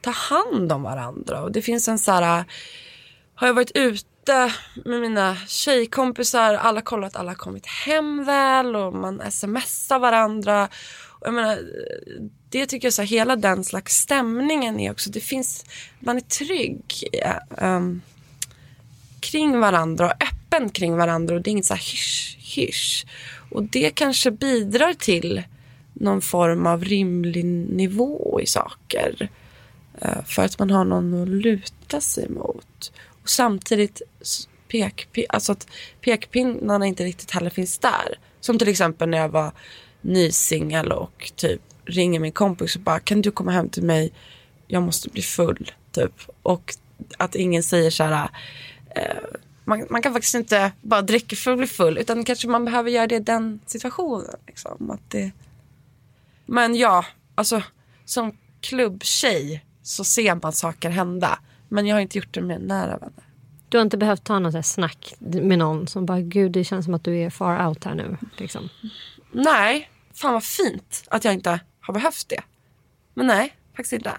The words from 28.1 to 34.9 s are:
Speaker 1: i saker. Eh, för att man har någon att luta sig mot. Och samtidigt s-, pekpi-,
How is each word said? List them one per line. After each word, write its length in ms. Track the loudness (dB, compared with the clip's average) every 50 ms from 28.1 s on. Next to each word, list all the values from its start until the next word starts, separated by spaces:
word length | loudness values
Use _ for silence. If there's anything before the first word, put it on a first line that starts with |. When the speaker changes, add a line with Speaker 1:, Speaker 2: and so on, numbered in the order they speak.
| 0 -4 -2 0 0 0
Speaker 1:
i 40 | 0
saker. 840 | 0 0 0 -2 -2 -6 _ _ -6 -4 -2 -2 -2 -2 -4 -6 -8 -8 -14 -20 -20 -20 -20 -20 -20 -20 -20 -20 -20 -16 -6
Eh, 240 | -4 -4 -4 -4 -6
för 180 | -4 0 0 0
att 140 | 0 0 0
man 120 | 2 4
har 140 | 4 4 4
någon 380 | 4 2 2 0 0 0 0
att 60 | 0 0
luta 720 | 0 2 2 2 2 2 -2 -10 -18 -18 -12 -8 -6 -4
sig 280 | -4 -4 -4 -4 -4 -4
mot. 640 | -6 -6 -4 -6 -6 -6 -10 _ _ _ -16 -16 _ -20 -20 -20 -20 _
Och 60 | _ -2
samtidigt 760 | 2 2 4 2 2 0 0 0 2 2 2 0 -2 -10 -18 _ _ _
s-, 280 | -8 -8 -8 -8 -8 _ _ _ _ _
pekpi-, 580 | -2 0 0 0